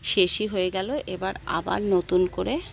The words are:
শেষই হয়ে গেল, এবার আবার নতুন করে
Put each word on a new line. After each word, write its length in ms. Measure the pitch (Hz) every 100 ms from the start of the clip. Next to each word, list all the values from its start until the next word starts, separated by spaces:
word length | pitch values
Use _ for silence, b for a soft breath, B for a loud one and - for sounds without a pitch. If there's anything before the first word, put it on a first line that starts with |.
শেষই 440 | - - 180 - 214
হয়ে 220 | 202 180
গেল, 180 | 190 196 285 -
এবার 260 | 185 190 - -
আবার 320 | 165 180 196 208
নতুন 360 | 185 175 180 185
করে 280 | - 190 285 370